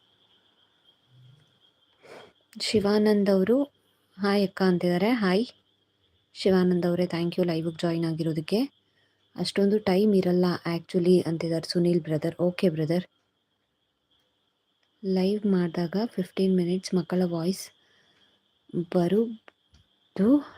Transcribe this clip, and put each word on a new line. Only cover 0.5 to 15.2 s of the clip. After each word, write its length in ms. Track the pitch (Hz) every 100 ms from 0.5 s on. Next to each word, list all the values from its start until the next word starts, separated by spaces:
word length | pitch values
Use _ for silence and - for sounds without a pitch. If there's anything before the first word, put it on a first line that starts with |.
| _ _ _ _ _ 123 127 127 - _ _ _ _ _ _ - - - _ _ 214
ಶಿವಾನಂದ್ 760 | - 220 202 214 214 208 196
ಅವರು 260 | 190 190 254 277 _ _ _ _ -
"ಹಾಯ್ 260 | 202 202
ಅಕ್ಕ" 180 | 190 -
ಅಂತಿದ್ದಾರೆ. 480 | 185 175 175 175 202
ಹಾಯ್ 340 | 247 196 185 247 - _ _ _ _ _ _ _
ಶಿವಾನಂದ್ 520 | - 208 185 180 180 175
ಅವರೇ, 200 | 175 180
thank 260 | 165 170
you 140 | 175 175
ಲೈವ್‌ಗೆ 320 | 165 165 160
ಜಾಯಿನ್ 260 | 170 165 165
ಆಗಿರೋದಕ್ಕೆ. 540 | 160 165 160 156 208 277 _ _ _ _ _ _ -
"ಅಷ್ಟೊಂದು 420 | 180 - 202 214
ಟೈಮ್ 340 | 208 185 214
ಇರಲ್ಲ 320 | 196 180 180 180 170 170
actually" 500 | 170 165 185 175 180 -
ಅಂತಿದ್ದಾರೆ 420 | 165 165 165 160
ಸುನೀಲ್ 340 | 180 175 175
ಬ್ರದರ್. 340 | 160 156 165 -
ಓಕೆ 280 | 175 180 190
ಬ್ರದರ್. 380 | 156 151 170 180 _ _ _ _ _ _ _ _ _ _ _ _ _ _ _ _ _ _ _
ಲೈವ್ 400 | 196 185